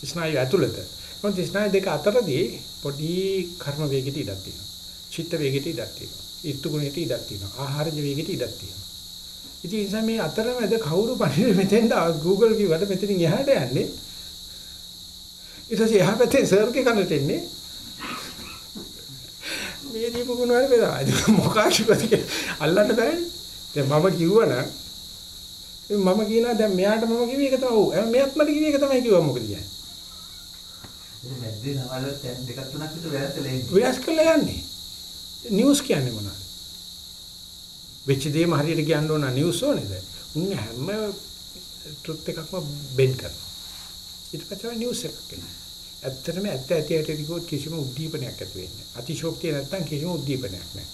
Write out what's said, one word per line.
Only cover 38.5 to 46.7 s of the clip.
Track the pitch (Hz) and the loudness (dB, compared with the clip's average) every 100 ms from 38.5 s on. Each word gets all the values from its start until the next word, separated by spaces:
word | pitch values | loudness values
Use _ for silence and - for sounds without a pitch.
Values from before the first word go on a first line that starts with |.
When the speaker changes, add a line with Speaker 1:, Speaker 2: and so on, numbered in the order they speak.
Speaker 1:
හරියට | 151 151 160 | 4 2 0
කියන්න | 151 151 156 | 2 2 2
ඕන | 156 135 | 2 2
නිවුස් | 127 170 175 | 2 2 2
ඕනේද? | 277 233 98 90 - - - | 0 0 -2 -8 -10 -16 -8
උන් | 151 190 | -4 -2
හැම | 170 107 117 160 214 214 196 - - - - - - 147 | -2 -6 -6 -4 -2 -4 -6 -14 -16 -16 -16 -18 -16 -14
ට්‍රුත් | 151 - 151 - | -12 -10 -8 -8
එකක්ම | 156 151 185 147 143 139 | -8 -8 -8 -6 -8 -6
බෙන්ඩ් | 131 131 127 | 2 2 2
කරනවා. | 82 - - - - - - - - - - | -6 -10 -14 -14 -14 -16 -16 -16 -16 -16 -12
ඊට | 151 | -12
පස්සේ | - 196 | -10 -10
තමයි | 233 233 | -6 -4
නිවුස් | 240 - | -4 -4
එකක් | 156 - - | -6 -10 -14
එන්නේ. | 92 90 - - - - - | -14 -14 -14 -16 -16 -16 -10
ඇත්තටම | 139 131 - 165 202 | -10 -8 -8 -4 -4
ඇත්ත | 139 - | -6 0